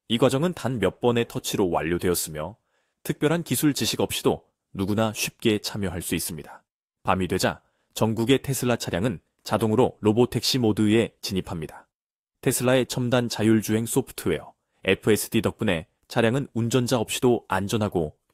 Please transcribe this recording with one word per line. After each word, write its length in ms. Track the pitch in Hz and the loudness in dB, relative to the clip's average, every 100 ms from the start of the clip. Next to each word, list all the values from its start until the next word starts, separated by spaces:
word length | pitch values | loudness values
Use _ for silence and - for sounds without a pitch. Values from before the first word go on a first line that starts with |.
| - | -6
이 100 | 113 | 0
과정은 360 | 131 135 175 | 2 2 -2
단 240 | 170 120 127 | -2 -6 -2
몇 220 | 92 - | -2 0
번의 280 | 120 117 117 | 0 2 -2
터치로 420 | 127 - 120 92 | -6 -4 0 0
완료되었으며 880 | 78 78 87 92 87 - 78 80 113 _ _ _ _ | 0 -2 -2 0 -2 -4 -8 -10 -14 _ _ _ _
특별한 400 | - 156 147 170 | -10 -2 0 -2
기술 320 | 156 127 151 | -2 0 0
지식 260 | 131 113 - | 0 -2 -2
없이도 440 | 101 - - 78 - _ _ | -2 0 0 -2 -6 _ _
누구나 400 | - 95 104 110 | -4 -2 0 -2
쉽게 440 | 107 - - 117 107 | -2 -8 -2 0 0
참여할 440 | - 110 98 87 | -2 -6 -6 -6
수 120 | - | -4
있습니다. 500 | 85 - 80 - - _ _ _ _ | -4 -4 -10 -14 -20 _ _ _ _
밤이 260 | - 92 90 | -2 0 0
되자 340 | 92 117 78 _ _ _ | 0 -2 -4 _ _ _
정국의 480 | - 113 110 117 131 | -2 0 0 2 2
테슬라 340 | - 131 123 117 | 0 -4 -2 -2
차량은 440 | - 90 120 82 - _ | -2 -2 -2 -4 -12 _
자동으로 540 | - 107 113 107 110 - | -4 0 2 4 2 2
로보택시 580 | 107 110 123 127 - 135 | 2 4 2 0 -2 2
모드에 560 | 113 104 107 110 104 - | 2 2 4 4 2 -4
진입합니다. 680 | - 92 - 87 78 - - _ _ _ _ _ | -6 -6 -6 -8 -10 -14 -20 _ _ _ _ _
테슬라의 440 | 139 123 123 131 120 | -2 0 4 2 2
첨단 420 | - 123 123 120 | -2 0 0 0
자율주행 580 | - 110 110 101 107 113 | 2 4 4 4 0 0
소프트웨어 680 | 135 - - - 76 - - _ _ | -2 -2 -4 -2 -2 -4 -20 _ _
에프에스디 580 | - 95 - 104 - 113 | 0 2 2 2 0 -2
덕분에 440 | 101 - 107 82 - _ _ | -2 -2 -2 -2 -6 _ _
차량은 400 | 120 113 135 135 | 0 0 0 -4
운전자 460 | 113 117 127 120 127 | -4 0 0 2 0
없이도 460 | 107 - 127 117 - | -2 0 2 2 0
안전하고 680 | 95 98 117 104 92 76 - _ | -4 -2 -2 0 -2 -4 -6 _